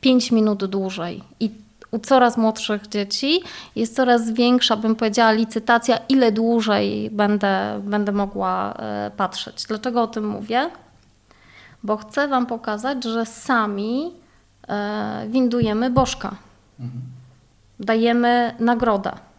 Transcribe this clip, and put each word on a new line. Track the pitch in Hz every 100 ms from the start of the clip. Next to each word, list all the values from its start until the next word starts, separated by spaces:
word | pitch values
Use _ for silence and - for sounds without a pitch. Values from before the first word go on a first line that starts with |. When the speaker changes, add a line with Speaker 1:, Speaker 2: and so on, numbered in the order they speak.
Speaker 1:
pięć | 269 254 240
minut | 226 214 202 196
dłużej. | 196 190 190 170 175 - _
I | 220 - - _ -
u | 233
coraz | - 269 240 240
młodszych | 220 220 - 208 208
dzieci | 208 202 208 269 339 381 - - -
jest | 220 -
coraz | 254 240 226
większa, | 226 240 247 247 214
bym | 220 220
powiedziała, | 226 208 226
licytacja, | 220 226 226 220 233 233 233 -
ile | 269 240
dłużej | 214 226 233 220 208 202 214 214
będę, | 214 208 208 196 190 202 214
będę | 202 208 208
mogła, | 202 202 196 190 185 190
e, | - 107 104 104 -
patrzeć. | 190 - - - -
Dlaczego | 214 233 240
o | 226
tym | 226 214
mówię? | 208 208 233 311 - - _ _ _ _ _ _ - - -
Bo | 202 214
chcę | 214 - 285
wam | 269 247
pokazać, | 226 233 208 240 277
że | 240 226 226
sami, | - - 247 214 202 214 247 330 349 _ _ _ _ -
e, | 208 208 214 208 214 214
windujemy | 247 247 240 220 214 254
bożka. | 254 254 - 202 196 - _ _ _
Speaker 2:
Mhm. | 123 127 - - - _ _ _ _ _
Speaker 1:
Dajemy | 196 226 233 240 240 240 240 233
nagrodę. | 233 233 240 202 196 - -